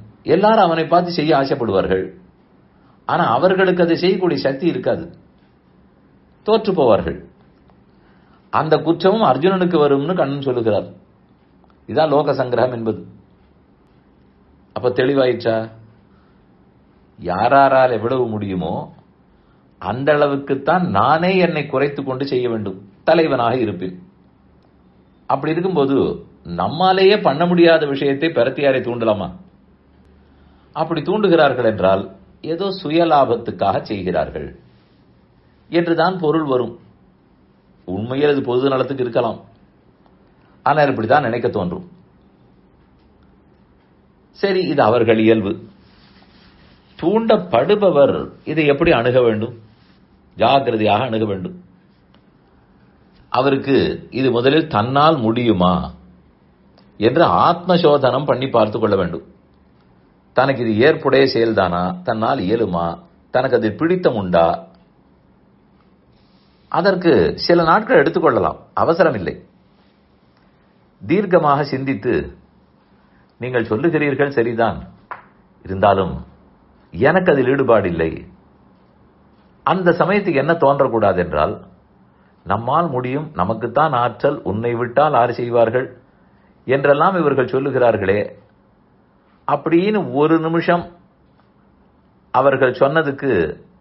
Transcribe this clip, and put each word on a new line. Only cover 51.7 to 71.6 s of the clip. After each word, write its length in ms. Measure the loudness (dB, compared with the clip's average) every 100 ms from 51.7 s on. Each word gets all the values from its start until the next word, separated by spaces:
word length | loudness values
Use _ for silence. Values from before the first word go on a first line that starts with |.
| _ _ _ _ _ _ _ _ _ _ _ _ _ _ _ _
அவருக்கு 460 | -2 0 0 0 0 0 -4 -8
இது 160 | -4 -2
முதலில் 380 | 0 2 2 0
தன்னால் 480 | -2 0 2 2 2
முடியுமா 560 | 0 0 0 2 2 0 -4 -12 -20 -20 _ _ _ _ _ _ _ -2
என்று 240 | 0 2 2 4
ஆத்மசோதனம் 880 | 2 0 0 2 4 2 2 0 -2
பண்ணி 220 | -2 -2
பார்த்து 280 | 0 0 -2
கொள்ள 160 | -2 0
வேண்டும். 300 | -2 -6 -14 _ _ _ _ _ _ _ _ _ _ 0
தனக்கு 260 | 0 0
இது 100 | -2 2
ஏற்புடைய 440 | 2 2 2 2 2
செயல்தானா, 580 | 2 0 0 0 0 -4 -6
தன்னால் 380 | -6 -4 -2 -2
இயலுமா, 480 | -2 -2 -2 -2 -4 -6 -14 _ _
தனக்கு 260 | -4 0 0
அதில் 200 | 0 -2
பிடித்தம் 380 | -2 0 0 -2
உண்டா, 320 | 0 2 2 0 -10 _ _ _ _ _ _ _ _ _ _ _ _ _ _ _ _ _ _ _ -6
அதற்கு 420 | -2 0 2 4 4 2 0
சில 280 | 0 2
நாட்கள் 380 | 4 2 2 2
எடுத்துக்கொள்ளலாம், 580 | 2 2 0 2 -2 -4 -8 -2
அவசரமில்லை. 600 | 0 2 0 0 -6 -10 -16 _ _ _ _ _ _ _ _ _ _ _ _ _ _ _
தீர்க்கமாக 600 | -2 -2 2 2 2 0